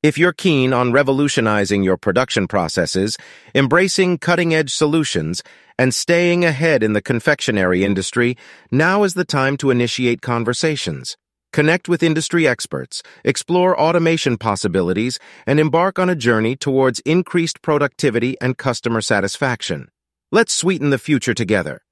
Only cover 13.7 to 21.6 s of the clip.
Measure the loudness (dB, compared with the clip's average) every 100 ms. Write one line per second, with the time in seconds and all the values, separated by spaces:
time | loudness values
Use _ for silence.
13.7 | 2 2 2 2 0 -2 -2 -2 -2 0
14.7 | 0 0 0 -2 -6 -14 -12 -2 2 2
15.7 | 2 0 0 -2 0 2 2 0 -2 -2
16.7 | 2 2 0 0 0 0 -2 -4 -6 -2
17.7 | 0 0 0 0 0 -2 -2 -4 -2 -4
18.7 | -4 -2 -2 0 0 0 -2 -4 -4 -6
19.7 | -8 -10 _ _ _ _ 0 0 0 -2
20.7 | 0 0 -2 0 0 0 -4 0 0